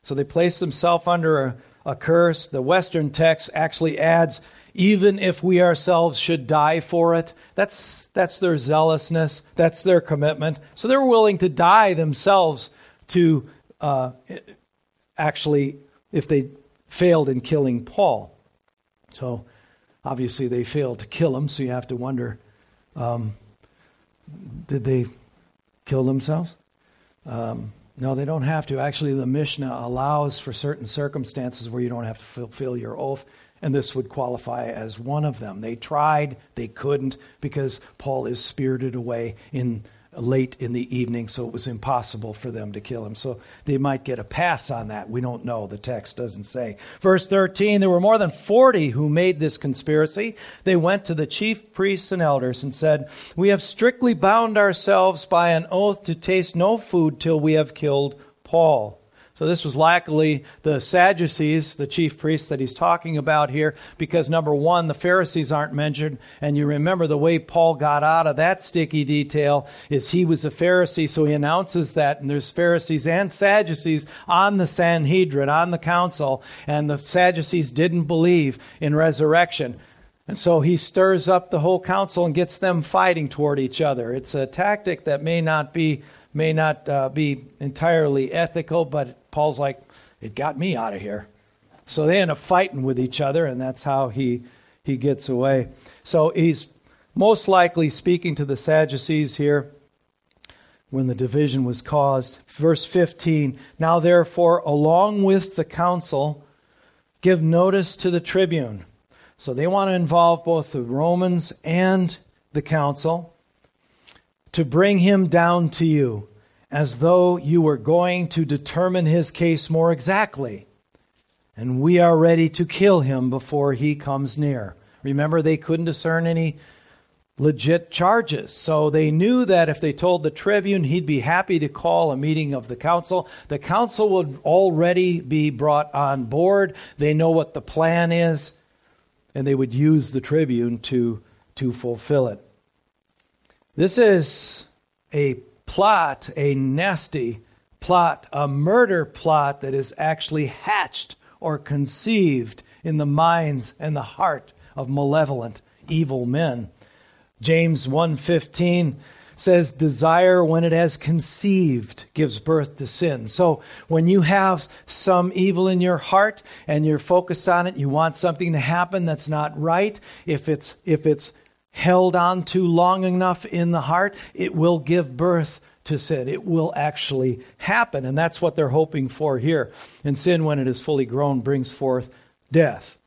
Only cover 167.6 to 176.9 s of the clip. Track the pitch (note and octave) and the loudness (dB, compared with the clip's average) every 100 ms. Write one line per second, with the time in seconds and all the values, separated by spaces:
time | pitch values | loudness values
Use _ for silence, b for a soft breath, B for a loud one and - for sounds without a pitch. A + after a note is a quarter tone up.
167.6 | F3+ F3+ C#3 D3 D#3+ D#3 F3+ D#3+ F3 D#3 | 0 -4 -2 0 0 0 -2 -2 -2 -2
168.6 | C3 E3+ F3 F#3+ E3+ D3+ D3+ D3+ D3+ D3+ | 0 -2 -2 -2 -2 -4 -4 -4 -4 -4
169.6 | D#3+ E3+ G#3 G#3 B B - D3 - D3 | 0 0 0 -4 B B -6 -4 -2 -4
170.6 | - - - D3+ D#3 D3+ - b b b | -6 -10 -2 0 2 0 -4 b b b
171.6 | _ - F3 F3+ F#3 F3+ F3 F#3 - F#3 | _ -2 2 4 4 2 2 0 -2 0
172.6 | F3 E3 F3+ F#3+ F#3 F3+ F#3 F3+ - F3 | 2 4 4 2 0 0 0 -2 -6 -2
173.6 | E3+ E3+ C3 E3+ G3 - B - F#3 D#3+ | 0 -2 0 0 0 -4 B -6 -4 2
174.6 | E3 E3+ C3 F3 C#3+ B2+ F3 E3+ D3+ - | 2 2 0 0 0 -2 0 0 -2 -10
175.6 | b b - D3+ - F3+ - F#4 G3 E3 | b b -6 -4 -2 -4 -4 -6 -2 0
176.6 | D#3+ - D3+ | 0 -2 -4